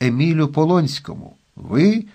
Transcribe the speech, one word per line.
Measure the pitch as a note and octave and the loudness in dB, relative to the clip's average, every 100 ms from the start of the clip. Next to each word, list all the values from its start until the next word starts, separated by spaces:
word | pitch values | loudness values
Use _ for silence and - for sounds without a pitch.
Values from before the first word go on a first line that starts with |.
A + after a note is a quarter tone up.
Емілю | B2+ B2 E3 D#3+ D3+ | -2 0 0 2 0
Полонському. | D3+ D#3+ F3+ C#3+ - - - - - _ - | 0 2 2 0 -4 -12 -16 -16 -20 _ -18
Ви — | E2 A2+ F#3+ A3 - | -4 2 2 2 -4